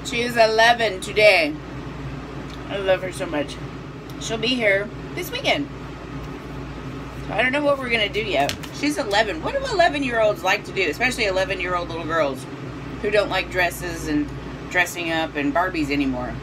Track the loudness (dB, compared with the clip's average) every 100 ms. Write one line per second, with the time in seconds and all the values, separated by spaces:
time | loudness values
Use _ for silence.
0 | -6 -4 -2 6 6 8 8 8 4 0
1 | -2 8 8 10 4 -2 -8 -10 -10 -8
2 | -8 -8 -10 -10 -10 -10 -6 -4 2 2
3 | 2 -4 -4 -2 -2 -6 -10 -10 -12 -12
4 | -12 -8 -4 -2 0 2 4 4 0 -8
5 | -10 -8 -6 -2 2 2 0 -6 -10 -10
6 | -10 -10 -10 -10 -10 -10 -10 -10 -8 -10
7 | -10 -10 -6 0 2 2 2 2 2 0
8 | 0 -2 0 2 2 0 -6 -2 -2 0
9 | 0 2 2 0 -2 -2 -2 2 2 2
10 | -2 2 2 2 0 0 -2 -2 0 0
11 | -2 0 0 2 0 -2 -2 -2 -4 -6
12 | -2 0 0 0 -8 -10 -10 -10 -10 -6
13 | 0 2 2 0 -2 0 0 0 -8 -6
14 | -2 0 0 -6 -10 -10 -4 0 0 -2
15 | -2 0 -2 -2 0 2 0 0 -2 0
16 | 0 -2 -4 -8